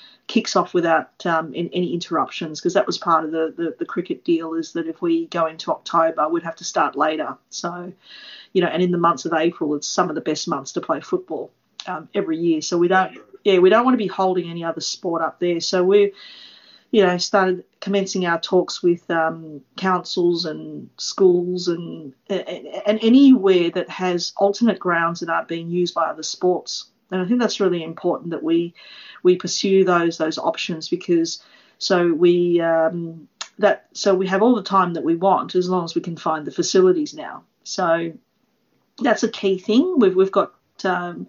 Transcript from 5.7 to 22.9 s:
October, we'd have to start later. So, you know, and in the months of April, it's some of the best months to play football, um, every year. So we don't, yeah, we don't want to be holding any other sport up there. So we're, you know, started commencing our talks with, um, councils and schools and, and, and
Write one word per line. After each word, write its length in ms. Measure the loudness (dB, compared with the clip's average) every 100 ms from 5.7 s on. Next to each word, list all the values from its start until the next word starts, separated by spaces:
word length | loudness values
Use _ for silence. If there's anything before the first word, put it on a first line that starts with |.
October, 580 | -6 -2 0 2 0 -2
we'd 140 | -2
have 140 | -4 -10
to 80 |
start 320 | -6 -2 -2 0
later. 400 | -2 -2 -6 -10 _
So, 420 | -12 -10 -10 -14 -18 -20 -20 -20 -20 -4
you 100 | 0
know, 60 | 0
and 140 | 2
in 80 | 0
the 80 | 2
months 280 | 0 0 -2
of 60 |
April, 420 | 0 0 -2 -4 -4
it's 100 | -4
some 220 | -2 -2
of 80 | -4
the 40 |
best 280 | -4 -6 -4
months 240 | -6 -6
to 80 | -8
play 200 | -6 -6
football, 520 | -4 -6 -6 -10 -10 _ _ -16 -12
um, 220 | -12 -8
every 240 | -6 -4 -2
year. 240 | 0 -2
So 160 | -2 0
we 100 | 2
don't, 280 | 2 0 -6 -20 -4
yeah, 140 | 2 6
we 100 | 6
don't 160 | 6
want 80 | 4
to 60 | 2
be 80 | 0
holding 420 | -2 0 0 -4
any 160 | -6
other 160 | -8 -6
sport 400 | -8 -8 -4 -4
up 180 | -4 -4
there. 220 | -2 -2
So 240 | -2 0
we're, 280 | 4 4 4 0 -18 -20 -20 -20 _ _ _
you 140 | 4
know, 140 | 4 2
started 460 | 0 2 2 0 -8 _
commencing 460 | -2 -2 0 -2
our 160 | -2 -2
talks 420 | 2 2 0 0
with, 280 | 0 0 0
um, 500 | -2 -2 -4 -12 -16 -16 -4
councils 720 | 0 0 -2 0 0 0 -4
and 420 | -8 -10 -14 -16 -12
schools 720 | -10 4 4 4 0 -2 -2
and, 460 | -4 -6 -12 -16 -18 -6
and, 180 | -6 -6 -12 -12 -4
and 120 | -2